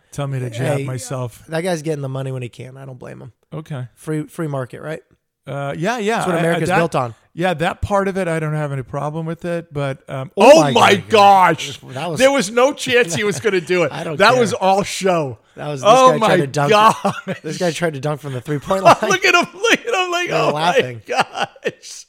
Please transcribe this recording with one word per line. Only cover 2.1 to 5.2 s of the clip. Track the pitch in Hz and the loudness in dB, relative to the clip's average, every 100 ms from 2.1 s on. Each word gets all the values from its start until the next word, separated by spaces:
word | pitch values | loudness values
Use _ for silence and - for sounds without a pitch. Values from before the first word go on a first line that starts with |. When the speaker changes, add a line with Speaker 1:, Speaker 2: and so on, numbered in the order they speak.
| 135 135 | -6 -8
Speaker 2:
when | 131 | -8
he | 123 | -10
can. | - 123 135 | -12 -18 -16
I | 139 | -18
don't | 127 | -16
blame | 120 127 | -18 -18
him. | 131 _ _ | -20 _ _
Speaker 1:
Okay. | 156 156 143 123 | -16 -10 -10 -12
Speaker 2:
Free, | _ - 156 147 | _ -6 -6 -6
free | - 160 | -8 -6
market, | 139 123 - | -6 -8 -10
right? | 151 160 - _ | -12 -12 -14 _